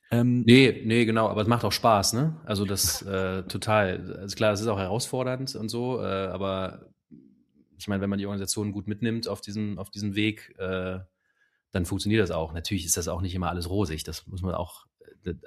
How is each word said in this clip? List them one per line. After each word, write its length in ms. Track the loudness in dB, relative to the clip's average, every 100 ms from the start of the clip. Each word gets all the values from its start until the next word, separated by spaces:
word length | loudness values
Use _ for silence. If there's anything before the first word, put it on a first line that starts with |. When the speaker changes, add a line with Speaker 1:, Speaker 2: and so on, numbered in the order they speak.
| -2
Speaker 1:
Ähm, 320 | 2 4 4 10
Speaker 2:
Nee, 380 | 10 10 4 2
nee, 200 | 2 4
genau, 240 | 4 2
aber 120 | 2
es 60 | 2
macht 160 | 2
auch 80 | 2
Spaß, 420 | 2 4 6 4
ne? 260 | 0 0 -2 -6
Also 200 | -2 -2
das, 360 | 0 0 -2
Speaker 1:
<laughs> 20 |
Speaker 2:
äh, 400 | -4 -2 -2 -4
total. 720 | -6 -6 2 2 4 0 -8 -12
Also 160 | -10 0
klar, 180 | 2
es 80 | 2
ist 60 | 0
auch 100 | -2
herausfordernd 760 | -2 -2 -4 -4 -4 -4 -8 -8
und 140 | -8
so, 320 | -6 -4 -4
äh, 40 | -4 -4 -4
aber 640 | -4 -4 -2 -4 -8 -20 _ _ -20 -20 _ _ _ _ -16
ich 100 | -4
meine, 140 | -2
wenn 80 | -2
man 100 | -2
die 60 | -4
Organisation 460 | -6 -4 -4 -4
gut 160 | -4 -8
mitnimmt 400 | -4 -4 -4 -6
auf 140 | -8
diesem, 360 | -8 -6 -6 -6
auf 100 | -10
diesem 260 | -6 -4 0
Weg, 400 | 0 -2 -12 -10
äh, 400 | -6 -4 -4 -8 -12 _ _ _ _ _ _
dann 140 | -4 -2
funktioniert 360 | -4 2 2
das 100 | 2
auch. 220 | 0 -4
Natürlich 320 | -6 -4 -4 -2
ist 120 | -2
das 100 | -2
auch 140 | -4
nicht 140 | -4 -2
immer 140 | -2
alles 200 | -2 -4
rosig, 340 | -2 -2 -4
das 240 | -8 -12 -12
muss 140 | -8
man 120 | -4
auch, 320 | -4 -6 -12 _ _ -20 -14 -10
äh, 80 | -10